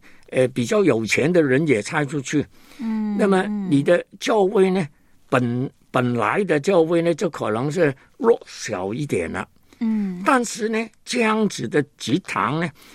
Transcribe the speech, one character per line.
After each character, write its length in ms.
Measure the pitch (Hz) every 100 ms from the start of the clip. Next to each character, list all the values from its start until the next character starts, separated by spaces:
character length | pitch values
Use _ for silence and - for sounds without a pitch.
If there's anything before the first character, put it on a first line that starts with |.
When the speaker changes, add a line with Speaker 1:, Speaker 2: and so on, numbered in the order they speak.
| - - -
Speaker 1:
呃， 180 | - 127
比 160 | 127 117
较 180 | 214
有 220 | 185 113 113
钱 260 | - 139
的 100 | 180
人 240 | 147 131 160
也 140 | 110
拆 220 | - 160
出 160 | 143 151
去。 260 | 127 151 - - - -
Speaker 2:
嗯， 360 | 226 220 214 202
Speaker 1:
那 100 | 208
么 160 | 190 196 208 190
你 120 | 139
的 240 | 139 175 - -
教 260 | - 226 190
会 240 | 214 190
呢， 120 | 185
Speaker 2:
嗯。 80 | 151 _ _ _ -
Speaker 1:
本-， 420 | 131 123 123 139 - _
本 220 | 131 123
来 300 | 120 107 151
的 160 | 190 151
教 260 | 147 190 160
会 160 | 170
呢， 120 | 170
就 160 | 151 185
可 200 | - 113
能 220 | 110 139
是 240 | 151 156 135 _ -
弱 220 | 226 - -
小 480 | - - 98 95
一 120 | 123 147
点 260 | 113 82
了。 160 | 90 - _ _ -
Speaker 2:
嗯。 420 | 226 220 196 180 202
Speaker 1:
但 180 | 262
是 240 | 240 180 208
呢， 200 | 220 226 _ -
这 160 | 247
样 260 | 220 220 208
子 200 | - 131
的 140 | - 135 -
植 220 | - 160
堂 400 | - - 101 151
呢， 100 | 170 - -